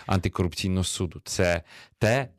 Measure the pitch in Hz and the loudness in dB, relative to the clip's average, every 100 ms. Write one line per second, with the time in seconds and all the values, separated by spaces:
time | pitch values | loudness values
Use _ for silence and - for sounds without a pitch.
0 | - 95 95 - 90 - 95 92 90 - | 0 0 0 0 -2 0 -2 0 -2 -2
1 | 90 - - - 90 85 - - - - | -6 -6 -10 0 2 2 -4 -20 -20 0
2 | 107 127 123 | 2 2 -2